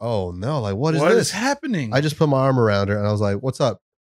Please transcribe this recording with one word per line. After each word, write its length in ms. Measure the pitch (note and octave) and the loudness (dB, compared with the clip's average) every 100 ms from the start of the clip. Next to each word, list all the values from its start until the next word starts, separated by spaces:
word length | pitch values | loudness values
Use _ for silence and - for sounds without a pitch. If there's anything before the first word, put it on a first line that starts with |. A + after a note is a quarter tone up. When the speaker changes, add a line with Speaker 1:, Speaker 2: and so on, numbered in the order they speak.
Speaker 1:
"Oh, 320 | A#2 A2 F2+ | -4 -2 -4
no. 280 | F2 A2+ D3+ | -4 -4 -4
Like, 140 | G#2 G2 | -2 -2
what 180 | D#3 | -2
is 60 | D#3+ | 0
Speaker 2:
What 100 | D#3+ | 2
Speaker 1:
this?" 180 | - C#3 | 2 0
Speaker 2:
is 20 | |
happening? 640 | G3 C4 C#4+ D4+ F#3+ A#2 | -2 -2 -4 -4 -4 -2
Speaker 1:
I 60 | B2+ | 0
just 160 | D3+ D3 | 0 0
put 100 | D#3 | 2
my 100 | C3+ | 2
arm 200 | C3+ C3 | 2 4
around 300 | A2 G2+ G2 | 4 2 2
her 100 | G#2 | 0
and 80 | G#2 | 0
I 60 | |
was 80 | G#2 | 0
like, 160 | G#2 G2+ | 0 -2
"What's 220 | C3 - | -4 -2
up?" 200 | C3+ F#2+ _ _ _ | -2 -2 _ _ _